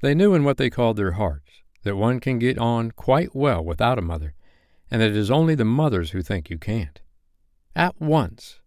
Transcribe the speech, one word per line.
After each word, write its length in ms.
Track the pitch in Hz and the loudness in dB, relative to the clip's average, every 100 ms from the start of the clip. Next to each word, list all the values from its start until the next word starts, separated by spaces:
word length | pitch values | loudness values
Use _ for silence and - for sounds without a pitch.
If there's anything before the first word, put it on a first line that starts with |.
They 140 | 135 147 | 2 4
knew 180 | 202 | 4
in 100 | 185 | 4
what 140 | 143 135 | 4 2
they 140 | 131 | 0
called 260 | - 120 107 | 0 0 2
their 140 | 98 | -2
hearts 480 | 87 107 71 - _ - _ | 0 -2 -4 -12 _ -20 _
that 120 | - 98 | -6 0
one 240 | 107 123 | 0 0
can 200 | 123 127 | -2 0
get 180 | 117 127 | 0 0
on 340 | 117 117 113 | 0 0 -4
quite 440 | 113 - 135 180 135 | -8 0 0 0 -2
well 280 | 143 107 | 0 0
without 360 | 80 82 117 123 | -2 0 0 0
a 20 | |
mother, 320 | 87 82 76 - - _ _ _ - | -2 -6 -8 -12 -20 _ _ _ -6
and 100 | 113 | 0
that 120 | 110 | 2
it 40 | 104 | 2
is 160 | 104 | 2
only 240 | 131 165 156 | 2 2 2
the 80 | |
mothers 480 | 110 123 156 117 104 | 2 2 2 0 -2
who 100 | 92 | -6
think 280 | 90 101 78 | -4 -6 -6
you 80 | 82 | -10
can't. 420 | - 110 82 - - _ _ _ _ _ _ - | -6 -4 -6 -10 -20 _ _ _ _ _ _ -2
At 240 | 170 - | -2 -2
once 580 | 156 156 104 113 - - | 0 0 0 -6 -20 -20